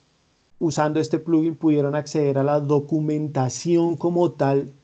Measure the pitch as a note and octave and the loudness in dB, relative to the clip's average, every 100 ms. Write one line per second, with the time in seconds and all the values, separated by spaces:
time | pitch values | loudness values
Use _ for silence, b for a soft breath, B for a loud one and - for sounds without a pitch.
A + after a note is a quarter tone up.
0 | _ _ _ _ _ - E3 D3 D3+ D#3 | _ _ _ _ _ -4 -4 0 0 0
1 | D#3 D#3+ D#3+ D#3+ D#3+ D3 D#3+ D3 C#3+ D3 | -2 -2 0 0 0 0 0 2 0 -2
2 | D3 D#3 C#3+ C3+ C#3 D3 C#3+ D3 D3 D#3+ | -4 -2 0 2 2 0 2 0 0 -2
3 | D3+ D3+ D3+ C#3 B2+ - E3 E3+ E3+ E3 | -2 -2 -2 -2 -2 -2 0 2 2 0
4 | F3 F3 E3+ - C#3 C#3 C#3 - | -2 2 0 2 0 0 -2 -12